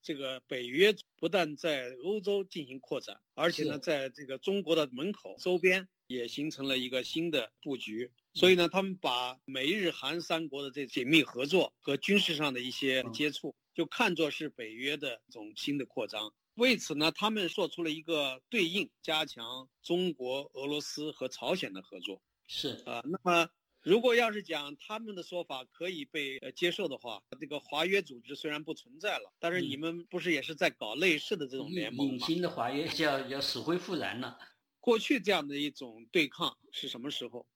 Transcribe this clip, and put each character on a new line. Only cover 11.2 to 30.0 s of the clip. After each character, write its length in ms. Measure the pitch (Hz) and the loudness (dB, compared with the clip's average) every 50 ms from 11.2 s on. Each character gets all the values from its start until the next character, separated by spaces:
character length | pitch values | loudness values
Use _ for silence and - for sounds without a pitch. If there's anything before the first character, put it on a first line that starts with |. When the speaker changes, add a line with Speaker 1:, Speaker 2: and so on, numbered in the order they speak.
Speaker 1:
合 220 | - - - 123 135 | 6 4 -2 -4 -2
作 260 | 143 175 185 139 - _ _ | 2 4 4 4 2 _ _
和 160 | _ - 139 143 | _ -2 -2 -2
军 200 | - - 202 202 | 2 2 4 4
事 160 | 180 175 160 | 4 2 0
上 200 | 147 151 143 127 | 0 0 -2 -2
的 40 | 123 | -4
一 120 | 127 131 | -6 -6
些 340 | 123 - 143 135 131 131 123 127 | -6 -2 0 2 2 2 0 -2
接 180 | 113 113 147 151 | -2 -2 -2 -2
触， 200 | 135 - - 147 | -2 -4 -8 -10
Speaker 2:
嗯。 100 | - _ _ _ _ | -10 _ _ _ _
Speaker 1:
就 100 | - 165 | -4 -4
看 320 | 151 - - 240 202 175 | -2 0 0 2 2 4
作 140 | 156 160 147 | 2 0 0
是 180 | - - 156 143 | 0 -4 -8 -10
北 220 | _ - 117 110 | _ -10 -12 -12
约 240 | 110 117 131 139 151 | -8 -4 -4 -4 -2
的 240 | 151 139 135 117 - _ | -2 -6 -8 -8 -10 _
一 40 | _ | _
种 220 | - 117 107 107 110 | -16 -16 -14 -14 -10
新 220 | - - 143 143 | -6 -4 -2 -2
的 80 | 143 123 | -2 -4
扩 220 | _ _ 131 110 | _ _ -6 -6
张。 260 | - - 107 107 107 _ _ _ _ _ | -4 -6 -8 -8 -8 _ _ _ _ _
为 200 | 214 240 262 233 | 2 4 4 4
此 200 | 165 - - 156 | 2 0 -4 -2
呢， 180 | 143 156 160 | 2 2 0
他 160 | 160 - 208 220 | 2 2 0 0
们 180 | 220 214 185 160 | 2 2 -2 -2
做 180 | - - 180 147 | 0 0 -2 -2
出 140 | - - | -2 -4
了 80 | 170 160 | -4 -4
一 100 | 151 160 | -4 -4
个 400 | 156 165 165 151 143 135 131 131 _ _ | -4 -2 0 0 0 0 -2 -6 _ _
对 180 | - 226 180 | 2 2 2
应， 220 | 165 175 208 156 - _ _ | 2 2 -2 -2 -4 _ _
加 240 | - - 156 156 156 | -4 0 0 0 0
强 420 | 139 - 123 113 117 127 131 131 _ _ _ | -2 -6 -12 -12 -10 -10 -12 -14 _ _ _
中 280 | _ - 165 180 185 180 151 | _ 0 2 2 2 0 0
国、 360 | - 127 123 131 139 143 - _ | -2 -4 -2 -2 -4 -4 -8 _
俄 120 | 131 135 | -8 -4
罗 140 | 143 147 151 | -2 -4 -4
斯 300 | 147 - - 147 151 156 | -4 -6 -8 -6 -6 -6
和 180 | - - 131 131 | -6 -6 -6 -8
朝 260 | - - 120 131 185 | -6 -4 -2 -2 0
鲜 160 | 185 - 113 | 0 -2 -6
的 120 | 95 95 | -8 -12
合 180 | - _ 101 92 | -14 _ -16 -12
作。 220 | - - 95 - _ _ _ _ _ | -10 -10 -10 -10 _ _ _ _ _
Speaker 2:
是。 360 | - - - - 139 120 - - | -10 -8 -6 -6 -6 -6 -8 -8
Speaker 1:
啊， 160 | 131 117 117 117 | -8 -8 -6 -4
那 160 | 139 175 190 | -6 -6 -2
么 240 | _ 180 175 170 165 - _ _ _ _ _ _ | _ 4 4 4 4 2 _ _ _ _ _ _
如 200 | _ 151 185 233 | _ 6 6 6
果 120 | 226 254 233 | 6 6 6
要 180 | 240 240 226 | 6 4 4
是 100 | 208 214 | 0 -4
讲 340 | 190 - 160 147 143 143 147 | -6 -4 -4 -4 -4 -6 -10
他 220 | _ - - 214 220 | _ -10 -10 -10 -8
们 160 | 233 220 202 | -8 -8 -10
的 80 | 175 | -10
说 200 | 165 - 180 175 165 | -10 -6 -6 -6 -6
法 200 | - 139 131 127 | -6 -8 -10 -10
可 220 | _ _ _ 165 190 | _ _ _ -6 -6
以 160 | 185 156 139 | -4 -6 -8
被， 320 | _ - 156 143 135 135 131 | _ -4 -4 -2 -2 -4 -8
呃， 120 | - 135 | -10 -12
接 200 | - - 175 175 | -2 2 2 2
受 180 | 170 - 196 156 | 2 0 -4 -4
的 100 | 131 - | -4 -6
话， 240 | - 120 110 98 _ _ - 131 | -8 -10 -10 -10 _ _ -14 -12
这 60 | 156 | -8
个 140 | 135 147 143 | -8 -8 -8
华 260 | - - 147 151 165 | -6 -4 0 0 2
约 160 | 185 196 202 | 2 2 0
组 180 | 190 - 135 120 | 0 -2 -16 -18
织 140 | 113 123 143 | -12 -12 -12
虽 160 | - - 156 | -6 -4 -4
然 120 | 147 151 | -4 -4
不 120 | 156 165 151 | -4 -6 -8
存 240 | - - 120 131 160 | -8 -10 -20 -14 -6
在 180 | 180 208 170 127 | -4 -4 -2 -4
了， 140 | 104 92 _ _ | -6 -12 _ _
但 140 | - 170 | -2 0
是 100 | 175 180 | 2 2
你 140 | 170 151 139 | 0 0 -2
们 280 | 139 156 165 165 175 | -2 -2 -4 -4 -4